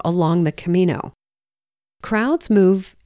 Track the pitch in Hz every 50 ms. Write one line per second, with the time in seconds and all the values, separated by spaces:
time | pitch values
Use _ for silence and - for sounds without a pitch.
0 | - 165 175 180 165 160 170 175 165 151 - - - 175 175 185 185 175 135 -
1 | - - - _ _ _ _ _ _ _ _ _ _ _ _ _ _ _ _ _
2 | - - 220 214 226 269 330 330 - - 214 202 190 185 190 190 185 - - _
3 | _